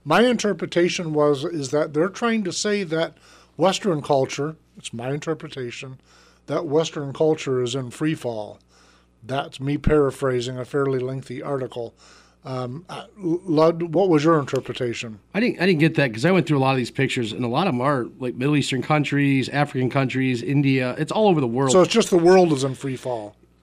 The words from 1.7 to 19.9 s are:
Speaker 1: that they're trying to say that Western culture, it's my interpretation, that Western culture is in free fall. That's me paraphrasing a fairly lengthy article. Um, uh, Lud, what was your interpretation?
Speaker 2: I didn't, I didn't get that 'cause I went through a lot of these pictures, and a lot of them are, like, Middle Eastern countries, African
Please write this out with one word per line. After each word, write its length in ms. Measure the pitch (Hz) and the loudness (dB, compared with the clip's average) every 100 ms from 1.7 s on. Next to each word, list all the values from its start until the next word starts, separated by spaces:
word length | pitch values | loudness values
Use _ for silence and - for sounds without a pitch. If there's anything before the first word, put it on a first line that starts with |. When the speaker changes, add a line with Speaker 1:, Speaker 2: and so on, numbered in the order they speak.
Speaker 1:
that 220 | 147 156 | -2 0
they're 160 | 147 185 | 0 -2
trying 340 | - 233 226 | 0 -2 0
to 80 | 185 | -2
say 320 | - 208 208 | -4 -2 -2
that 340 | 170 160 165 - - - _ - | -2 -2 -4 -6 -20 -20 _ 0
Western 460 | 185 185 208 151 | 2 2 -2 -2
culture, 560 | - 139 131 - 147 160 _ - | 2 2 2 -2 -6 -8 _ -18
it's 140 | - | -14
my 180 | 117 127 | -10 -6
interpretation, 880 | 147 165 156 156 139 120 - 135 131 _ _ _ _ - | -6 -6 -8 -8 -10 -10 -10 -16 -18 _ _ _ _ -6
that 180 | 156 165 | -6 0
Western 480 | 151 165 165 139 | 0 0 -4 -6
culture 480 | 127 156 156 143 127 | 0 2 2 0 -2
is 140 | 123 135 | -2 -4
in 160 | 123 | -8
free 240 | - 156 156 | -4 -4 -2
fall. 420 | 123 113 104 101 _ _ _ _ _ _ | -6 -8 -10 -14 _ _ _ _ _ _
That's 360 | 113 135 - - | -8 -6 -6 -8
me 180 | 135 147 | -4 -2
paraphrasing 800 | 156 151 139 131 135 123 120 127 | 2 4 2 0 -2 -2 -4 -8
a 80 | 123 | -4
fairly 320 | 143 139 131 | -2 0 -2
lengthy 460 | 127 135 131 127 | -4 -8 -10 -10
article. 500 | 143 139 123 123 113 - - - _ _ | -6 -6 -6 -8 -10 -12 -20 -20 _ _
Um, 420 | 143 127 127 143 180 | -10 -8 -8 -10 -14
uh, 140 | 143 - 214 | -16 -16 -8
Lud, 760 | 180 175 190 151 165 165 170 | -4 -4 0 4 4 4 0
what 160 | 156 196 | 2 4
was 140 | 156 | 4
your 160 | 156 165 | 6 4
interpretation? 800 | 135 131 - - 123 110 117 104 _ 190 | 2 -4 -4 -6 -6 -6 -10 -14 _ -2
Speaker 2:
I 60 | |
didn't, 200 | 240 - | 0 0
I 60 | 185 | 2
didn't 120 | 156 | 4
get 120 | 156 - | 2 2
that 160 | 139 | -2
'cause 140 | 110 160 | 0 2
I 60 | |
went 160 | 185 147 | 2 2
through 100 | 143 | 2
a 20 | |
lot 100 | 131 | 2
of 60 | 131 | 0
these 120 | 117 | -2
pictures, 440 | - 131 131 110 | -2 -2 -2 -4
and 120 | 113 120 | -4 -2
a 20 | |
lot 200 | 135 190 | 0 0
of 60 | 123 | 0
them 60 | |
are, 260 | 135 135 113 - | 0 0 -4 -8
like, 160 | 127 | -8
Middle 220 | 117 135 147 | -2 0 0
Eastern 260 | 127 131 | 0 -2
countries, 680 | - 151 143 139 139 135 110 | 0 0 2 0 2 2 0
African 420 | 139 143 131 127 | -2 -2 0 0